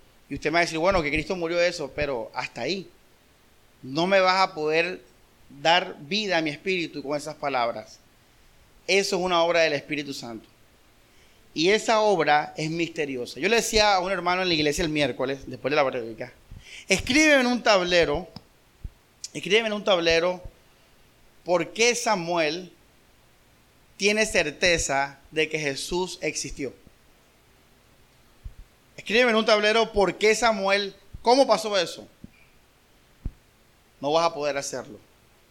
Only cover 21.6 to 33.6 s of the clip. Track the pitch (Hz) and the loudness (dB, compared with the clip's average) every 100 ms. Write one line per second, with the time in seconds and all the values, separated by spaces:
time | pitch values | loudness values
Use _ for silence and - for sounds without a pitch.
21.6 | 160 - 240 233 - 202 170 175 151 170 | 0 2 2 2 0 -2 0 0 0 -2
22.6 | 180 - _ _ _ _ _ _ _ _ | -10 -18 _ _ _ _ _ _ _ _
23.6 | _ _ _ - 196 214 214 202 151 143 | _ _ _ -2 0 2 2 0 0 0
24.6 | 185 165 - 139 139 139 - 156 151 156 | 2 2 0 -2 -2 -6 -8 -4 -2 -2
25.6 | 147 135 - 180 180 - 156 143 139 - | -4 -6 -4 -4 -6 -6 -8 -6 -8 -8
26.6 | 127 - _ _ _ _ _ _ _ _ | -10 -12 _ _ _ _ _ _ _ _
27.6 | _ _ _ _ _ _ _ _ - - | _ _ _ _ _ _ _ _ -20 -18
28.6 | - _ _ - - 214 247 220 214 208 | -20 _ _ -16 -2 2 4 4 4 4
29.6 | 208 226 226 202 180 - 208 220 240 208 | 4 2 2 2 0 2 2 4 2 2
30.6 | 190 202 196 - - - 226 262 233 208 | 0 0 -2 -10 -20 -2 4 6 6 2
31.6 | 214 196 165 - 104 _ - _ _ _ | 2 -2 -2 -6 -18 _ -20 _ _ _
32.6 | _ _ _ _ _ _ - - _ _ | _ _ _ _ _ _ -12 -12 _ _